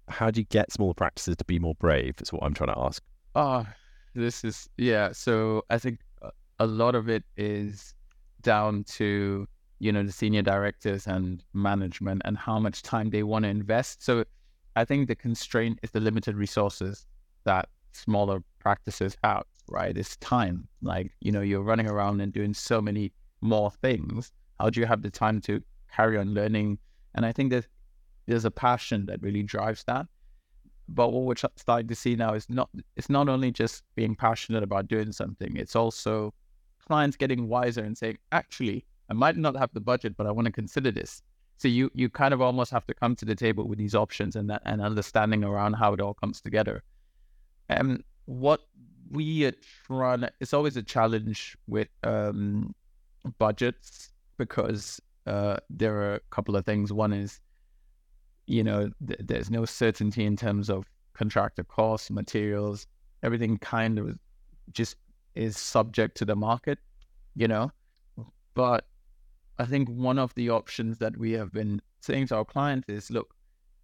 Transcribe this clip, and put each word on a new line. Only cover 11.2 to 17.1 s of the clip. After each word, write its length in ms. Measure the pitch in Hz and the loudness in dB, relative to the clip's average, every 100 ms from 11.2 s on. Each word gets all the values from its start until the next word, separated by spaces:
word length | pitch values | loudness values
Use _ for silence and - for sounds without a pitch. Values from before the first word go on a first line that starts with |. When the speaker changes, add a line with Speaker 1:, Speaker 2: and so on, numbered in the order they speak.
| 92 90 - | -2 -4 -6
Speaker 2:
management 680 | 101 101 101 95 - 98 95 | 0 2 2 -2 -4 -4 -2
and 120 | - 104 | -2 -4
how 220 | - 110 | -2 0
much 240 | 110 - | 0 -2
time 280 | - 117 110 | -4 -2 0
they 120 | 107 | 0
wanna 260 | 104 110 104 | 0 0 0
invest. 540 | 104 101 113 135 - | 0 0 0 0 -4
So 220 | - 117 110 - _ _ - - | 0 2 0 -6 _ _ -4 0
I 80 | |
think 240 | 117 143 131 | 2 2 0
the 60 | |
constraint 640 | 113 120 113 - 120 117 113 | -2 -2 -4 0 0 0 -2
is 80 | - | -4
the 80 | 110 | 0
limited 360 | 110 110 110 101 | 2 2 0 -2
resources 720 | 101 - 101 - 95 101 - | -2 2 0 0 -6 -8 -14